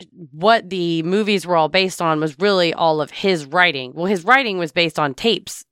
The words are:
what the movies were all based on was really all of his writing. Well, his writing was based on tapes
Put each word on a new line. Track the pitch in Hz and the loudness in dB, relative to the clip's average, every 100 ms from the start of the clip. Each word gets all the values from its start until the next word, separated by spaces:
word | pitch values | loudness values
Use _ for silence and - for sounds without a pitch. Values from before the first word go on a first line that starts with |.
| - 196 151 | -20 -20 -20
what | 151 196 226 180 | -2 2 2 2
the | 190 170 165 | -4 -2 -2
movies | 160 196 214 202 170 | 0 0 2 0 2
were | 170 | 2
all | 156 | 2
based | 190 190 - | 2 0 0
on | 170 156 | -2 0
was | 156 143 | -2 -2
really | 202 190 170 | 0 2 0
all | 151 170 156 | 0 0 0
of | 143 | -2
his | - 196 175 135 | -4 -2 -2 -2
writing. | 170 175 143 127 | 0 2 0 -8
Well, | 147 185 | -6 -2
his | 196 180 | -2 2
writing | 269 240 185 | 2 2 -4
was | 160 | -2
based | - 170 165 | 0 0 0
on | 147 | -2
tapes | 131 233 196 - - - | -2 -2 -2 -6 -16 -18